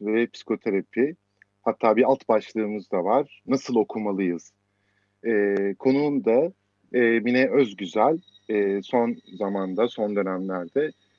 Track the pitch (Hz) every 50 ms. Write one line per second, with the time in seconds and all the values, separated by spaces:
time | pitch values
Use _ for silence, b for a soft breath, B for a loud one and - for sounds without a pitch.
0 | 104 107 110 113 120 - - - - - 110 - - 113 98 95 82 - - 113
1 | 131 151 185 - _ _ _ _ _ _ _ _ _ 117 107 - - 113 107 117
2 | 123 120 135 - - - 113 107 - - - 110 107 104 107 104 95 - 101 92
3 | 85 98 117 139 147 - - - _ 131 131 131 - - 123 113 104 - - 113
4 | 107 104 98 95 95 87 87 82 - - _ _ _ _ _ _ _ _ _ _
5 | _ _ _ _ - 117 113 104 101 101 101 98 98 101 95 - - 131 131 139
6 | 147 147 143 131 98 113 113 127 160 180 - _ _ _ _ _ _ _ - 123
7 | 120 113 117 113 104 120 123 127 135 104 107 143 135 104 98 - 101 87 - 107
8 | 110 143 165 175 - _ _ _ _ - 110 104 101 98 98 101 98 - 131 120
9 | 117 117 120 - _ - 92 90 104 98 101 98 95 92 90 98 120 120 - 117
10 | 107 104 101 101 95 95 92 92 95 95 92 90 87 85 - 139 151 151 - _
11 | _ _ _